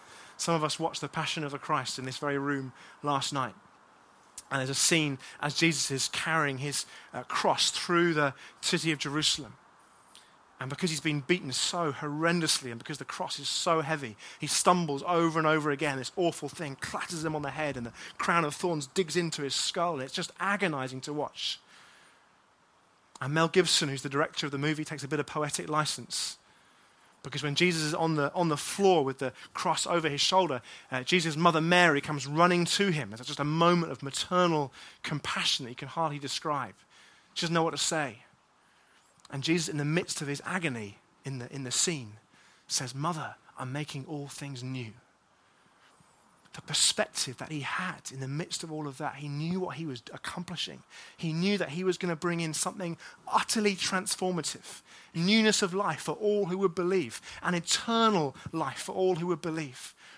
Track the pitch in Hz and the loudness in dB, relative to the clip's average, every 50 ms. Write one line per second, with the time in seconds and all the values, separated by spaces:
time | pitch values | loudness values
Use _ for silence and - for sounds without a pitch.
0 | - - - - - - - - - - 170 160 151 151 - - 160 165 - - | -20 -20 -20 -20 -20 -16 -10 -4 0 2 2 2 2 0 0 0 -2 -2 -2 -4
1 | - 139 - 165 156 139 - 170 156 143 139 135 - - 156 143 127 - - - | -8 -6 -4 -4 -2 -2 -2 -4 -4 -4 -6 -6 -4 0 0 0 0 -2 -6 -6
2 | 127 131 127 - - 143 143 139 139 143 143 139 135 131 - - - - - - | -6 -8 -6 -4 -2 -2 0 0 0 0 -2 -2 -4 -6 -10 -14 -20 -20 -14 -6
3 | - 147 143 135 135 - 143 143 131 113 - - - - - - - - - - | -2 0 0 0 0 -2 -2 -2 -2 -4 -6 -12 -20 -20 -20 -20 -20 -20 -20 -20
4 | - - - - - - - - - - 135 135 131 131 139 - - - 180 165 | -20 -20 -20 -20 -20 -20 -18 -16 -8 -4 -2 -2 -2 0 0 2 4 4 6 4
5 | 156 147 139 127 - - - - - 147 143 - 170 165 160 139 - - 139 131 | 4 2 -2 -4 -10 -14 -10 -4 -4 -4 0 4 4 4 4 2 -2 -2 -2 -2
6 | - - - - - 170 160 160 151 143 135 127 135 147 135 - - - - - | -2 -2 -4 -4 -2 0 2 2 2 0 -2 -4 -4 -4 -4 -4 -6 -8 -12 -20
7 | - - - - 123 - - - - 202 147 - - - - - - - 175 170 | -18 -14 -12 -10 -8 -4 -2 0 2 2 2 2 2 0 0 -2 0 2 4 4
8 | 170 175 160 151 147 139 131 - - - - - - - - 170 143 165 156 139 | 4 4 4 4 2 2 0 -4 -12 -20 -12 -6 -2 0 0 0 2 0 0 0
9 | - 147 139 151 147 - - - 139 107 - - - - - - - - - - | -2 -4 -2 0 2 2 2 0 -4 -10 -16 -20 -20 -20 -20 -20 -20 -20 -20 -20
10 | - - - - - - - _ _ _ _ - 127 131 139 - - 180 156 143 | -20 -20 -20 -20 -20 -20 -20 _ _ _ _ -10 -8 -8 -4 -2 -2 0 0 0
11 | - 160 151 147 131 - 175 180 - 143 123 - - - - 180 170 156 127 - | 0 0 0 0 2 0 0 0 0 -2 -2 -2 -2 0 0 0 0 -2 -2 -4
12 | 156 147 147 151 160 165 170 175 165 151 - - 139 127 117 117 120 - 156 135 | -6 -6 -2 0 2 2 2 4 2 2 0 0 -2 -6 -10 -10 -10 -10 -10 -10
13 | 135 - - - 180 - - - 143 135 - - - 180 165 160 151 143 160 151 | -10 -10 -8 -8 -6 -6 -6 -6 -6 -4 -4 -2 2 2 2 2 2 0 -2 -2
14 | 139 117 104 - - - - - - 147 - - - 180 180 180 175 151 143 139 | -4 -6 -10 -12 -16 -18 -12 -8 -4 -2 0 4 6 6 6 6 4 2 -2 -2
15 | - 175 175 170 170 165 156 165 160 156 156 156 147 151 143 135 160 147 135 135 | 0 2 2 4 4 4 4 4 4 4 4 4 4 2 0 0 0 -2 -2 -2
16 | 127 - - - 180 170 - - - 139 - - 170 143 135 - - - - - | -4 -6 -2 0 2 2 2 0 -6 -8 -8 -6 -8 -8 -8 -8 -8 -6 -6 -6
17 | - - 180 160 156 160 156 151 147 139 131 156 156 147 135 131 117 117 - - | -6 -6 -6 -4 -4 -2 -2 -2 -4 -4 -4 -4 -4 -4 -4 -4 -6 -8 -10 -12
18 | - - - - - - 180 170 165 147 143 - - 180 170 151 139 - - - | -16 -12 -8 -2 2 2 4 4 2 0 -2 -2 -2 -2 -2 -2 -4 -4 -2 -2
19 | 185 156 147 180 175 165 - - 147 135 123 - - - - 190 170 175 165 139 | -2 0 0 -2 -2 -2 -2 -4 -4 -4 -2 -2 -2 -2 -2 0 0 0 0 -2
20 | 127 139 - - 170 - - - 180 190 202 202 202 180 156 139 131 127 127 131 | -4 -6 -6 -6 -6 -8 -6 -4 -2 -2 0 2 0 0 0 -2 -4 -4 -6 -8
21 | - - 147 151 143 - - - - - - - _ - - - - - - - | -8 -6 -4 -4 -4 -6 -6 -6 -6 -6 -6 -8 _ -20 -20 -20 -20 -20 -20 -20
22 | - - - _ _ _ _ _ _ _ _ _ _ _ _ _ _ _ _ _ | -20 -20 -20 _ _ _ _ _ _ _ _ _ _ _ _ _ _ _ _ _
23 | _ _ - - 131 131 147 160 165 165 - 185 175 160 - - 170 143 135 135 | _ _ -12 -6 -2 0 4 4 4 4 6 4 4 6 4 2 2 2 -2 -2
24 | - 147 135 143 156 - - - - 147 139 139 139 151 156 147 151 - 160 143 | -4 -2 0 0 0 0 -2 -4 -4 -4 -2 0 0 0 0 -2 -4 -6 -8 -8
25 | 139 135 151 147 147 - - 156 151 147 - - 175 165 151 151 151 - - - | -6 -4 -2 -2 -2 -2 -4 -4 -2 -2 -2 -4 -4 -2 0 0 0 0 -2 -6
26 | 117 - - - - - - - _ _ _ _ _ _ _ _ _ _ _ _ | -8 -8 -6 -6 -6 -6 -8 -12 _ _ _ _ _ _ _ _ _ _ _ _
27 | _ _ _ _ - 135 127 143 135 147 143 - 170 180 175 160 156 151 156 - | _ _ _ _ -14 -10 -8 -4 -4 -2 2 4 4 4 4 2 0 0 0 2
28 | 165 165 160 151 143 143 - 185 175 165 151 143 - - - - 196 190 185 165 | 2 2 4 4 2 2 2 2 2 4 2 0 -2 -4 0 4 6 8 8 6
29 | 139 135 131 - 135 127 117 - - - - - - 185 160 - - - 175 170 | 6 2 0 -2 -4 -6 -6 -8 -14 -12 -6 -2 0 0 2 0 0 0 2 2
30 | 160 151 143 143 - - 190 190 185 160 139 120 - - - - - - - 127 | 2 0 0 2 2 4 6 4 4 4 2 -4 -6 -10 -18 -20 -10 -6 -6 -4
31 | 127 - 175 180 160 165 147 147 170 175 160 160 156 165 180 180 180 170 147 139 | 0 2 4 4 4 2 2 4 6 6 6 6 6 6 8 8 10 8 8 6
32 | 135 - 151 139 127 139 147 156 170 175 180 175 170 170 - - 202 202 170 151 | 2 0 -2 -4 -4 0 4 6 6 6 6 6 4 2 2 2 4 2 2 0
33 | 127 98 104 113 127 - 147 - 143 147 156 165 170 170 175 175 165 - 139 - | -2 -6 -8 -10 -10 -8 -4 -2 0 0 2 4 6 6 6 6 4 0 -4 -8
34 | - 139 - - - - 185 180 180 175 165 151 143 131 - - - - - - | -8 -6 -4 -4 -2 0 2 4 4 4 4 2 0 -2 -6 -14 -20 -20 -18 -12
35 | - - 151 143 - - - 170 170 156 - - 139 113 123 - 147 131 - 170 | -8 -4 -4 -4 -4 -4 -4 -2 0 0 -2 -2 -4 -8 -10 -10 -12 -8 -4 -2
36 | 165 156 147 147 139 135 - - - 165 147 143 127 104 92 - _ _ _ - | -2 -2 -2 -4 -6 -6 -6 -4 -2 -2 -2 -2 -2 -6 -10 -16 _ _ _ -20
37 | - - - - _ _ - - - 165 170 170 165 165 147 139 - - 190 160 | -20 -20 -20 -20 _ _ -6 -4 -2 2 2 2 2 2 0 0 -2 0 0 0
38 | 147 131 107 117 - - _ _ _ _ _ _ _ _ _ _ _ _ _ _ | -2 -4 -6 -12 -18 -20 _ _ _ _ _ _ _ _ _ _ _ _ _ _
39 | _ _ _ _ - - - 135 131 156 165 175 160 - 156 147 143 147 156 175 | _ _ _ _ -16 -10 -8 -2 2 2 2 2 2 0 -2 0 0 2 2 2
40 | 180 - - - 156 139 143 135 - - 175 190 170 156 127 117 107 101 98 - | 0 0 -4 -6 -4 -4 -4 -4 -4 -4 -4 -2 -2 -2 -4 -4 -8 -10 -12 -16
41 | _ _ _ _ - 135 135 127 120 127 - 139 135 127 123 - - - 170 143 | _ _ _ _ -10 -8 -8 -8 -8 -10 -10 -8 -6 -4 -2 0 0 0 0 -4
42 | 120 107 104 110 _ _ _ - - - - _ _ - - - 139 123 123 135 | -6 -12 -14 -18 _ _ _ -20 -20 -20 -20 _ _ -6 -4 -4 -4 -4 -6 -4
43 | 143 165 175 160 139 107 - - _ - - - 131 127 131 147 151 - - 143 | -4 -4 -4 -4 -6 -10 -12 -16 _ -18 -12 -10 -8 -6 -6 -6 -8 -8 -8 -10
44 | 139 - 160 143 143 139 - - 147 139 139 123 127 131 131 131 120 110 101 - | -10 -8 -10 -10 -10 -10 -12 -12 -10 -10 -10 -8 -8 -8 -6 -8 -8 -10 -12 -16
45 | - _ _ _ _ _ _ _ _ _ _ _ _ _ _ _ _ _ _ _ | -20 _ _ _ _ _ _ _ _ _ _ _ _ _ _ _ _ _ _ _
46 | _ _ _ _ _ _ _ _ _ - - - - - 151 - - - - - | _ _ _ _ _ _ _ _ _ -20 -20 -14 -8 -2 0 2 2 4 4 2
47 | 208 - - - - - 123 - 135 - 156 147 131 - - - 185 185 165 - | 0 -2 -2 -6 -6 -6 -6 -10 -8 -8 -6 -6 -6 -4 -4 -4 -4 -6 -6 -8
48 | - - 127 131 135 131 139 151 180 180 - - - 165 156 156 151 143 135 131 | -12 -12 -10 -8 -6 -6 -4 -4 -4 -6 -6 -8 -8 -8 -8 -6 -6 -8 -8 -6
49 | 156 143 - 139 147 147 143 143 156 165 180 190 185 - 131 135 165 160 131 117 | -6 -8 -6 -8 -8 -8 -6 -4 -2 -2 -2 -2 -4 -4 -6 -6 -8 -8 -8 -10
50 | - - - 131 - - - 180 175 - 180 - - - - 131 - _ - - | -12 -14 -16 -12 -10 -10 -8 -8 -8 -8 -6 -6 -6 -8 -8 -12 -18 _ -20 -20
51 | - - - - - 165 156 160 175 196 208 196 175 - 139 170 185 185 175 - | -20 -20 -10 -6 -4 -2 0 2 2 2 2 2 0 -2 -4 -2 0 0 0 0
52 | - 175 170 147 - 175 170 170 170 160 156 - - 185 180 - 185 170 170 - | 0 -2 -2 -2 -2 -2 0 0 -2 -2 -2 -2 -2 -4 -4 -6 -6 -6 -6 -8
53 | - - - - - - - 220 - - - 226 214 208 196 175 - - - 185 | -12 -18 -20 -18 -4 0 0 0 2 2 0 2 2 2 2 0 -2 -2 0 0
54 | 190 - - - 190 185 180 170 143 - - - - - - - - - - - | -2 -2 -4 -2 -2 0 0 0 -2 -4 -6 -8 -12 -16 -18 -18 -18 -20 -20 -20
55 | - - - 165 170 185 214 220 220 214 208 - 208 185 175 196 202 180 156 139 | -16 -8 -2 0 4 6 6 8 8 6 6 4 4 2 2 0 0 0 -2 -2
56 | - - 151 - - 208 208 208 202 170 180 190 196 190 165 190 180 175 190 190 | -2 -4 -4 0 2 2 4 4 2 0 0 2 2 2 2 2 0 2 2 2
57 | 151 113 - - - - - - - 170 180 175 165 - - - - - 233 226 | 2 0 -4 -10 -12 -14 -12 -6 -2 0 0 0 0 0 -2 0 0 2 4 4
58 | 226 220 214 180 151 139 131 - - - - 165 156 135 127 - - - 190 196 | 6 6 6 4 2 0 -2 -6 -10 -6 -4 -4 -4 -4 -4 -6 -8 -6 0 2
59 | 190 185 185 160 170 180 175 151 - 170 160 160 160 135 123 - - - - _ | 2 4 2 2 0 -2 -2 -2 -2 -4 -4 -4 -6 -6 -10 -14 -16 -18 -18 _
60 | - - - | -20 -20 -18